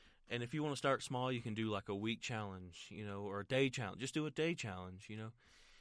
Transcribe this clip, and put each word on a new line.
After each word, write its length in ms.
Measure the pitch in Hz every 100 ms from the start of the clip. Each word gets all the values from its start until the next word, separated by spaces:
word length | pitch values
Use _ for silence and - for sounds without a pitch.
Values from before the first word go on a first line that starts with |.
| - - -
and 120 | 120
if 100 | 120
you 80 | 160
wanna 140 | 151 139
start 260 | 143 131
small, 280 | - 127 127
you 80 | 127
can 140 | 120
do, 140 | 107 110
like, 180 | 101 101
a 60 |
week 260 | 101 110 117
challenge, 640 | - 110 104 95 90 85 -
you 160 | 98 104
know, 160 | 101
or 180 | 101 101
a 60 | 98
day 220 | 131 139
challenge. 300 | 127 104 92
Just 140 | 131
do 120 | 156 151
a 40 |
day 240 | 147 160
challenge, 520 | 165 117 92 90 92 -
you 80 | 107
know. 160 | 110 - - - - -